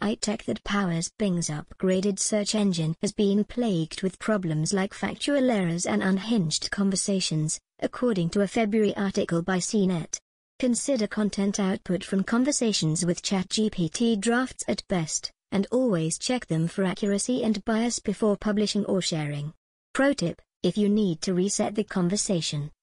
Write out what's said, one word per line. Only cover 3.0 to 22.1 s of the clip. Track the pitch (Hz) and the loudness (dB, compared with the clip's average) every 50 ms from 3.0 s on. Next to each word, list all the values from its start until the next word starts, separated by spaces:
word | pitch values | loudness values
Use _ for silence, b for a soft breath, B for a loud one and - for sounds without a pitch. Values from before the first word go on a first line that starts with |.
| - | -4
has | 196 | -2
been | - - 208 196 196 208 202 | 0 2 2 4 4 2 2
plagued | - - 240 247 226 190 165 160 156 - - | 0 -2 -2 0 0 0 0 0 -2 -4 -4
with | - 190 - | -4 -4 -4
problems | - - - 214 208 185 160 156 156 156 - 208 | -2 0 0 0 0 0 0 0 0 0 0 0
like | 190 190 - - | 0 0 -2 -4
factual | - 202 - - - - - 285 277 262 254 | -6 -6 -6 -4 -4 -2 0 2 2 4 4
errors | 233 202 185 165 165 175 175 | 2 2 2 0 0 -2 -2
and | - 214 208 | 0 0 0
unhinged | 208 190 190 190 190 220 240 214 165 156 - - - - | 2 2 0 0 0 0 0 0 0 0 -2 -4 -4 -4
conversations," | - - 196 196 190 180 - - 196 185 180 - 156 156 151 156 - - - _ _ - | -2 0 0 0 0 0 0 0 -2 -2 -2 -2 -2 -2 -2 -2 -4 -6 -10 _ _ -8
according | - 254 - - 254 247 220 185 165 170 | -6 -6 -4 -2 0 0 2 0 0 0
to | - 208 | 2 0
a | 202 | 0
February | 190 - 240 226 208 208 220 214 202 - | 0 0 0 0 2 2 2 2 2 0
article | - 202 196 - 208 - - 170 165 170 | 0 -2 -2 0 -2 0 0 0 0 0
by | - 190 180 | 0 0 0
C | 175 - - 214 190 | 0 0 2 2 2
net. | 185 185 165 156 - - - - _ _ _ _ _ _ | 2 2 -2 -4 -6 -8 -10 -12 _ _ _ _ _ _
Consider | - 262 254 233 - - - 277 233 208 | 0 0 2 2 2 2 0 0 0 0
content | 202 - 214 214 196 - - 196 202 196 - | 0 0 0 0 0 0 0 0 0 2 2
output | 202 185 196 - - - 180 175 - | 0 0 0 -2 -2 -2 -2 -2 -2
from | - 202 190 190 | 0 0 0 2
conversations | - 233 233 254 294 285 - 254 220 196 - 170 156 151 175 180 | 2 2 2 2 2 2 2 2 0 2 2 0 0 0 2 0
with | 170 175 - | 0 0 -2
Chat | - - 202 190 185 - | -2 -2 -2 -2 0 -2
G | - 220 214 214 | 0 0 0 0
P | - - 170 156 | 0 0 -2 -2
T | - - 240 233 233 | 0 0 0 2 2
drafts | 196 196 233 233 247 262 254 - - - | 2 2 2 2 2 0 -2 -6 -6 -4
at | - 214 - - | -4 -4 -4 -4
best, | - 202 175 160 151 - - - - - _ _ _ | -2 -2 -2 -2 -2 -4 -6 -8 -10 -14 _ _ _
and | - 208 196 - | -2 0 0 2
always | - 254 262 240 190 165 160 160 - | 2 2 2 2 2 2 0 -2 -2
check | - - - 254 247 - | -4 -2 -2 -2 -2 -2
them | - 165 160 160 | -2 0 0 0
for | 170 - - 190 | 0 0 0 0
accuracy | 180 - - - 202 202 202 - - 254 247 240 | 0 0 0 0 0 0 0 0 -2 -2 0 0
and | 220 214 202 - | 0 0 0 -2
bias | - 220 220 233 240 226 - | 0 0 0 0 0 -2 -2
before | - - 190 - 226 208 202 | -4 -4 -2 0 2 2 2
publishing | - - 214 208 208 214 196 - 208 196 | 0 0 0 0 2 0 0 0 -2 0
or | - 202 185 | 0 0 0
sharing. | 170 - 170 156 151 147 147 143 143 151 - _ _ _ _ _ _ _ - | 0 0 -2 -2 -2 -4 -4 -6 -6 -8 -10 _ _ _ _ _ _ _ 0
Pro | - 269 277 285 | 2 2 2 2
tip, | - 170 165 - - _ _ _ _ - | 2 -2 -4 -4 -6 _ _ _ _ -2
if | 180 - 214 | 0 2 2
you | 208 202 | 2 4
need | 208 214 214 185 160 - | 4 4 2 2 0 -2
to | - 196 185 | -2 0 2
reset | 175 185 202 - - 208 - 208 | 2 2 2 0 0 -2 0 0
the | 220 202 | -2 -4
conversation, | - - 190 175 175 | -2 0 0 0 2